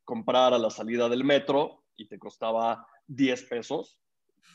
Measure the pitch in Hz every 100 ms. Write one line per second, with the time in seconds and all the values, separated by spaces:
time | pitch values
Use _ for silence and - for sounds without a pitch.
0 | - 117 107 127 127 123 110 - 110 120
1 | 117 120 135 139 139 139 156 - _ -
2 | 107 98 107 - 113 113 113 113 - _
3 | - 123 135 123 - 120 110 147 - _
4 | _ _ _ _ _